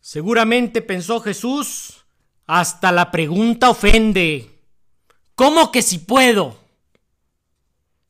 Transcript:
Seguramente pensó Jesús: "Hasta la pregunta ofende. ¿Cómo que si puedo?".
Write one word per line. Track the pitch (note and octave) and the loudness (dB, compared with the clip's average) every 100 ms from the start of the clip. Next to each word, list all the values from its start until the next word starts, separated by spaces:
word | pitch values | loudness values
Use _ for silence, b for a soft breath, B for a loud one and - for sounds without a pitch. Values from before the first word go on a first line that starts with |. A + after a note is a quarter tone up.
Seguramente | - D3+ E3 A#3 A3+ A#3+ A#3+ A#3 | -14 -10 -2 0 2 0 0 -4
pensó | A3 F#3 F3 A#3 | -6 -8 -6 -6
Jesús: | G#3 G3 A#3+ C#4 C#4 - - - _ _ _ _ _ | -6 -8 -6 -6 -8 -12 -18 -20 _ _ _ _ _
"Hasta | E3 E3 - F#3 | -2 -2 -2 -2
la | F3 F3 | 0 0
pregunta | F3 D#3 F3 A3+ A#3 B3+ | -2 -4 -2 -2 2 2
ofende. | A#3 G3+ A3 A3 G3 E3+ D3 A2+ _ _ _ _ _ _ _ _ - | 2 4 4 4 0 -2 -4 -10 _ _ _ _ _ _ _ _ 2
¿Cómo | C4 D#4+ D#4 | 2 4 2
que | C4 | 0
si | - F3+ | -2 -4
puedo?". | D3+ C4 B3+ A3 D#3 A2 _ _ _ _ _ _ _ _ _ _ _ _ _ _ _ | 0 2 4 2 -2 -8 _ _ _ _ _ _ _ _ _ _ _ _ _ _ _